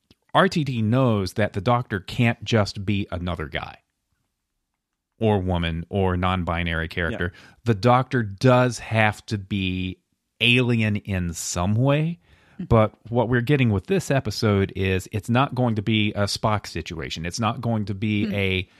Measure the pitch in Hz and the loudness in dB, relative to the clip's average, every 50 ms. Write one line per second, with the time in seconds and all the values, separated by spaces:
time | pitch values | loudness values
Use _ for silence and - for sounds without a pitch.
0 | _ _ _ _ _ _ - 147 175 190 - 180 143 131 131 117 110 104 117 131 | _ _ _ _ _ _ 2 4 4 4 2 0 -2 -2 -2 -2 0 2 2 2
1 | 135 123 110 101 95 90 - - 104 101 - 104 90 120 120 120 123 - 107 95 | 2 2 2 2 0 -2 -2 -2 -2 -2 -2 -2 0 0 0 0 0 -2 -6 -6
2 | - - - - 123 117 120 - 110 - 120 110 101 - - 104 98 98 104 98 | -6 -4 -2 0 2 2 0 -2 -2 0 2 2 2 2 -2 -6 -4 -2 -2 -2
3 | 101 - - 92 90 87 87 82 78 78 78 76 - - - - _ _ _ _ | -2 -4 -6 -6 -4 -4 -4 -4 -6 -6 -6 -8 -8 -10 -12 -18 _ _ _ _
4 | _ _ _ _ _ _ _ _ _ _ _ _ _ _ _ _ _ _ _ _ | _ _ _ _ _ _ _ _ _ _ _ _ _ _ _ _ _ _ _ _
5 | _ _ _ - 113 107 104 98 92 92 90 87 85 82 82 82 82 - - 101 | _ _ _ -2 2 2 2 2 2 0 0 0 0 -2 -2 -4 -6 -4 -2 0
6 | 95 92 90 90 90 92 92 92 85 85 85 85 87 85 82 82 82 82 - 90 | 0 0 0 0 0 0 0 0 0 -2 -2 -2 -2 -2 -2 -4 -4 -4 -4 -4
7 | 87 82 92 82 90 87 - - - - - _ - 117 113 98 - 123 123 127 | -4 -2 -2 -4 -4 -6 -6 -10 -18 -20 -20 _ -2 -2 -2 2 4 4 4 4
8 | 131 - 139 127 113 101 98 - - 127 123 123 127 127 110 - - - 110 110 | 2 0 -2 -2 -2 -4 -2 2 4 6 6 6 4 2 0 -4 -6 -2 0 2
9 | 110 107 101 - - - 113 101 98 98 107 98 95 92 92 92 92 92 92 - | 2 2 0 -2 -6 -8 -6 -6 -4 -4 -2 -2 0 0 -2 -2 -4 -6 -6 -10
10 | _ _ _ _ _ _ _ - 117 120 120 127 127 120 120 113 110 107 104 104 | _ _ _ _ _ _ _ 0 2 2 4 4 2 2 2 2 2 2 0 -2
11 | - - 98 90 87 85 85 - - - - 90 87 101 104 113 127 139 143 151 | -2 -2 -2 -2 -2 -2 -4 -6 -8 -6 -4 -2 0 0 2 2 2 2 2 2
12 | 156 165 170 - _ _ _ _ _ _ _ - 180 - 120 110 107 104 - _ | 0 -2 -4 -8 _ _ _ _ _ _ _ -10 -2 2 4 4 4 4 0 _
13 | - - 113 123 117 110 127 120 120 127 147 135 131 117 104 92 - - 196 180 | -10 -4 -2 0 0 2 2 2 2 2 2 4 4 4 2 2 0 0 -2 -2
14 | - - 143 135 - 107 - - 120 107 101 98 98 90 - 98 98 95 95 92 | 0 0 0 0 0 -2 -4 0 2 2 4 2 2 0 0 -2 0 0 0 0
15 | - - - 104 - - 117 123 139 139 123 123 127 120 110 110 98 117 110 107 | -2 -4 -6 -6 -2 0 0 2 2 0 0 -2 0 0 0 -2 0 0 2 2
16 | 104 104 - 101 101 98 - - - 110 107 101 - - - 85 78 - 85 80 | 2 0 0 0 -2 -2 -2 -2 0 0 0 -2 -4 -6 -10 -10 -10 -8 -10 -10
17 | 67 64 - 85 80 87 - - 113 107 - 127 113 117 113 107 104 92 107 98 | -10 -8 -8 -8 -8 -6 -4 -4 -2 -2 -2 -4 -4 -4 -2 -2 -2 -4 -6 -4
18 | 113 107 107 104 107 208 - 101 98 95 92 92 87 - _ _ | -2 0 0 0 0 0 0 0 0 0 0 -2 -2 -6 _ _